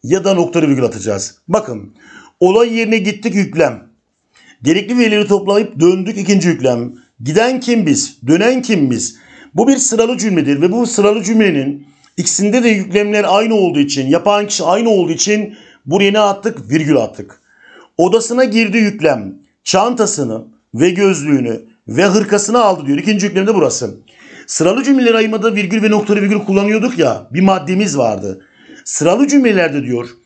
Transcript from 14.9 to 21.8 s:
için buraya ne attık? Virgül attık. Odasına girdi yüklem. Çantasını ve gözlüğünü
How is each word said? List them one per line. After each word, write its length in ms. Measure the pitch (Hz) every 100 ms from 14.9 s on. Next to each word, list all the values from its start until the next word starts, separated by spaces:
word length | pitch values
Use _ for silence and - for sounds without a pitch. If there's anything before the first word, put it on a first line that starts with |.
| 208 170
için 420 | 160 - 208 208 - - _ -
buraya 260 | 175 196
ne 80 | 202
attık? 500 | 208 196 220 - 104
Virgül 280 | 151 147 143
attık. 420 | 107 - 101 - _ _ _ - - -
Odasına 460 | 175 226 220 240
girdi 340 | 254 214 220 208
yüklem. 580 | 214 202 156 127 98 - _ _
Çantasını 840 | - 185 220 247 214 - 143 110 - _ _
ve 160 | 110 170
gözlüğünü 720 | 180 202 170 143 143 120 110 - _